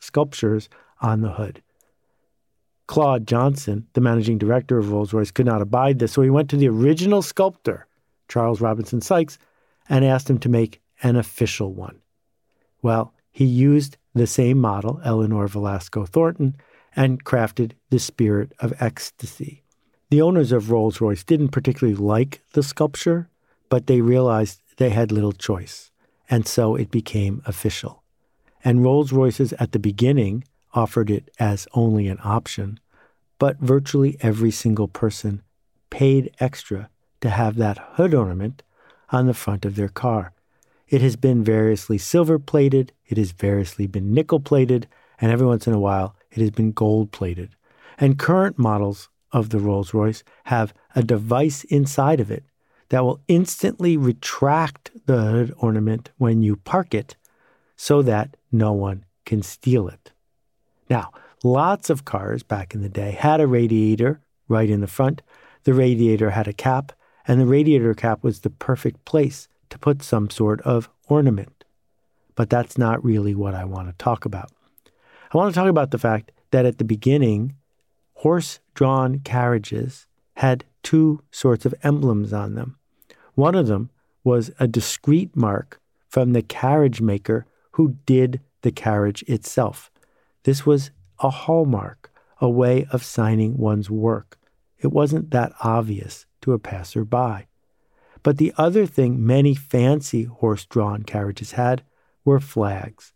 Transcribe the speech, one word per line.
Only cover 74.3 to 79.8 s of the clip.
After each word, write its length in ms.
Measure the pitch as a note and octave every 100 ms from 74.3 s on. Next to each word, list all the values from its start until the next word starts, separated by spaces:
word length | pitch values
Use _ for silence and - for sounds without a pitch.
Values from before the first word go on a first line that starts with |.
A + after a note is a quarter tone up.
| F#2+ - _ _ _ _ _ _ _ -
I 60 | D#3+
want 160 | G3+
to 80 | F3
talk 80 | F#3+
about 220 | D#3 C#3
the 80 | B2
fact 340 | A#2 A2 - _ -
that 120 | C3
at 140 | B2 -
the 60 |
beginning, 720 | A2 G#2+ B2+ D3 A#2+ G#2 B2+ - _ _ _ _ _
horse-drawn 1040 | - D3+ F3 - - _ - C3+ C3+ C3 C#3
carriages 880 | C#3 B2 B2 A#2 G#2 A2